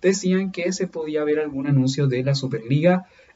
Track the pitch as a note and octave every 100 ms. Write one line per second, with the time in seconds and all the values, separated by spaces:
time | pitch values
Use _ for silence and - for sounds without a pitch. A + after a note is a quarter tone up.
0 | F3+ F#3+ F#3 F#3 G3 F3 F3+ F#3 F#3 E3
1 | D#3 D3+ D3+ D3+ D3+ C3+ C#3 C#3 C3 D3
2 | C#3 B2 C3 C3+ C3 A2+ - C#3+ E3+ F#3
3 | - _ _